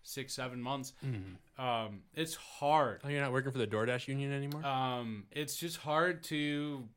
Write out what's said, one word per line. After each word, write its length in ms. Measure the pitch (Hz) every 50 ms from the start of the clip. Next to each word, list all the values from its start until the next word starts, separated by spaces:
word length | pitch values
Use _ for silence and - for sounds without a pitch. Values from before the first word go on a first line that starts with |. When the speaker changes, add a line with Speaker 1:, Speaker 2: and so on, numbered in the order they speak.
Speaker 1:
six, 320 | _ - - 139 131 131 -
seven 260 | - 127 127 123 123
months. 320 | 120 127 139 135 131 131 - - -
Speaker 2:
Mm-hmm. 600 | 135 120 101 92 95 92 90 _ _ _ - 131
Speaker 1:
Um, 360 | 123 120 113 113 107 104 95 - _ -
it's 200 | 151 160 160 -
hard. 640 | - - - - - 143 143 151 156 143 120 101 - -
Speaker 2:
Oh, 40 | 139
you're 140 | 143 143
not 100 | 143 135
working 180 | 123 135 135 139
for 60 | 127 131
the 80 | 113
DoorDash 420 | 104 107 107 113 120 123 123 - -
union 220 | 135 139 139 139
anymore? 320 | 139 139 139 143 147 151 151
Speaker 1:
Um, 600 | 139 135 131 131 127 123 123 120 113 110 104 98 -
it's 260 | - 147 151 139 -
just 220 | - 165 170 165 -
hard 440 | - 151 151 156 170 180 175 165 170
to 600 | - 160 151 147 147 147 147 147 147 147 135 123 107 -